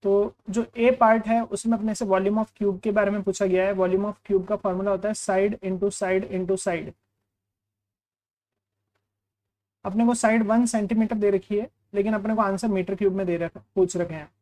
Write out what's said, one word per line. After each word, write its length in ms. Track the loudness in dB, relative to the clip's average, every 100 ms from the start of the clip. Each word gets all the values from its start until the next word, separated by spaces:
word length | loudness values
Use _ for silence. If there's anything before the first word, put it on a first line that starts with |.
तो 300 | 2 2 2 -4 -6
जो 160 | -4 -4 2
ए 140 | 2 4
part 280 | 4 4 2
है 140 | -2 -2
उसमें 320 | -6 -2 -2
अपने 180 | -2 -4
से 100 | 0
volume 340 | 0 2 0
of 120 | -2 _
cube 260 | -2 -2
के 100 | -2
बारे 200 | 0 0
में 100 | 0
पूछा 220 | -4 -2 0
गया 200 | 2 0
है। 80 | 0
Volume 300 | 0 0 -2
of 120 | -8 -2
cube 180 | -2 0
का 80 | -4
formula 360 | -2 -2 -2
होता 160 | -2 -2
है 60 | -6
side 400 | -2 0 0 -2
into 300 | -6 -2 -2
side 340 | -2 0 0 -2
into 260 | -6 -2 -2
side। 320 | -2 -4 -6 -16 _ _ _ _ _ _ _ _ _ _ _ _ _ _ _ _ _ _ _ _ _ _ _ _ _ _ _ _ -6
अपने 200 | 0 2
को 80 | 2
side 280 | 2 2
one 220 | 4 2 2
centimeter 500 | 0 0 0 0 2
दे 140 | 2
रखी 280 | 0 0 -4
है, 100 | -4 _ _
लेकिन 200 | -2 0
अपने 220 | 0 -2 0
को 60 |
answer 260 | 0 0 -2
meter 280 | -2 -2 0
cube 180 | 0
में 120 | 0 -2
दे 120 | -2
रखा, 260 | -4 -10 _ 0
पूछ 220 | 2 2
रखे 160 | -6
हैं। 160 | -6 -14 _